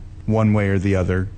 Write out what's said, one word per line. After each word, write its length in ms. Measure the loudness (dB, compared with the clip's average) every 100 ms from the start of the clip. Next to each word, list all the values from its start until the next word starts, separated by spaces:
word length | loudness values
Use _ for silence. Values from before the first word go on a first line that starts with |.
| -16 -10
one 300 | -2 2 2
way 140 | 2 2
or 80 | 0
the 180 | 2 0
other. 320 | 0 0 -2